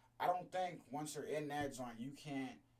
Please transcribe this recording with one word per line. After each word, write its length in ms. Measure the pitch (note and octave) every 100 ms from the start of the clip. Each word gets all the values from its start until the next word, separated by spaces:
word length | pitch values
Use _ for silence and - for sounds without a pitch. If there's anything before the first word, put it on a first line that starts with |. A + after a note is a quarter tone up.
| - -
I 60 | -
don't 220 | F3+ E3
think 260 | F#3 F3+ E3 -
once 260 | C3+ D3+ D3+
you're 100 | C#3+
in 240 | C#3+ D3
that 260 | D3 C#3+ B2
joint, 240 | B2 A2+
you 120 | C3+
can't, 440 | C3+ D3+ C3+ C3 A2+ - -